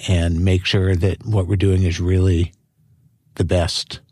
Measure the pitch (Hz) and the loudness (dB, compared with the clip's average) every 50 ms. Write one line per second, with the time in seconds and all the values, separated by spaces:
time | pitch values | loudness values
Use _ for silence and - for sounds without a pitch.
0 | - - 92 85 85 87 85 82 92 95 92 90 - - - 98 92 95 95 82 | -4 0 0 0 0 0 0 0 0 2 0 0 0 0 0 0 2 2 0 0
1 | 98 95 82 - - 110 107 95 90 87 98 92 101 98 92 92 95 90 87 87 | 0 -2 -2 -2 -4 -2 -2 -2 0 0 0 0 2 2 2 2 2 0 0 -2
2 | 87 90 92 92 92 92 87 82 87 - - _ _ _ _ _ _ _ _ _ | -2 0 2 2 2 2 2 2 0 -2 -6 _ _ _ _ _ _ _ _ _
3 | _ _ _ _ _ _ - - 90 - 92 90 85 - - - - - - - | _ _ _ _ _ _ -6 -4 -2 0 0 0 0 -2 -4 -8 -8 -10 -14 -18
4 | _ _ | _ _